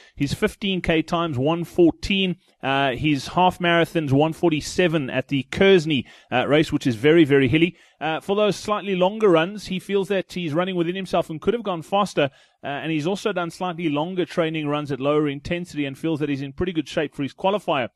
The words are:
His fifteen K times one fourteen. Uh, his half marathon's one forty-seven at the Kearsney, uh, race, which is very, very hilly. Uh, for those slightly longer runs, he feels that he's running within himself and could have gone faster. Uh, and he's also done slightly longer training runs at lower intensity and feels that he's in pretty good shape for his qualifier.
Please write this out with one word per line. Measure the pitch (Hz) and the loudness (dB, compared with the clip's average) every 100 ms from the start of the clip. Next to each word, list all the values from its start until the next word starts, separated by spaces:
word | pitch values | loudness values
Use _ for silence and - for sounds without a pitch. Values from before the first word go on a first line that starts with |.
| - - | -16 -6
His | 139 | -4
fifteen | - 208 - 196 180 | -2 -4 -4 -4 -2
K | 170 165 | 0 0
times | 156 170 170 123 | 0 -2 -2 -2
one | 143 170 | -2 -2
fourteen. | 165 - 170 - - 196 185 170 _ _ | -2 4 4 4 -2 0 0 -4 _ _
Uh, | 131 135 139 | -2 0 0
his | 123 151 139 - | 0 0 -2 -2
half | 170 185 - | 2 2 2
marathon's | 175 170 165 170 147 | 0 2 2 -2 0
one | 135 160 | 2 2
forty-seven | 156 175 156 - - 180 160 131 | 2 0 0 -2 0 2 2 -2
at | 131 - | -4 -2
the | 139 - | -4 -2
Kearsney, | - 196 190 156 143 - - - | 2 6 6 4 -2 -4 -10 -4
uh, | 123 107 | -2 2
race, | 147 151 | 2 2
which | - 139 | 0 0
is | 110 | 2
very, | 143 170 | 4 6
very | 143 139 135 | 6 6 4
hilly. | 156 175 - _ - | 4 2 -2 _ -8
Uh, | 156 156 | -6 -4
for | - | -2
those | 202 208 - | 0 2 0
slightly | - 208 190 185 | -4 -4 -2 0
longer | 180 220 214 | 0 2 4
runs, | 160 170 214 - | 4 4 -4 -8
he | 185 | -8
feels | - 196 185 | -2 -2 0
that | 196 - | -2 -4
he's | 180 170 | -6 -4
running | 147 185 | -2 -2
within | 180 165 190 | -2 -2 -4
himself | 185 180 - | -4 -2 -2
and | 156 | -4
could | - | -2
have | 233 | -2
gone | 208 170 | -2 -6
faster. | - 202 196 - 139 _ _ _ | -2 -2 0 0 -2 _ _ _
Uh, | - | -10
and | 143 147 | -8 -4
he's | 160 151 | -4 -4
also | 202 220 | -4 -4
done | 180 170 | -4 -6
slightly | - 180 165 165 | -6 -8 -4 -4
longer | 147 165 185 | -2 -4 -4
training | 170 - 160 160 147 | -4 -2 -2 -2 -4
runs | 147 143 | -4 -4
at | 131 | -4
lower | 139 151 151 | 0 0 0
intensity | 143 - 175 175 147 | -4 -6 -6 -6 -6
and | 143 135 | -6 -4
feels | 160 151 | -4 -2
that | 147 | -2
he's | 139 | -4
in | 139 | -6
pretty | 135 180 | -6 -4
good | 160 139 | -4 -4
shape | - 156 | -4 -4
for | - | -4
his | 135 | -8
qualifier. | - 185 202 - 147 113 | -4 -2 -2 -2 -2 -2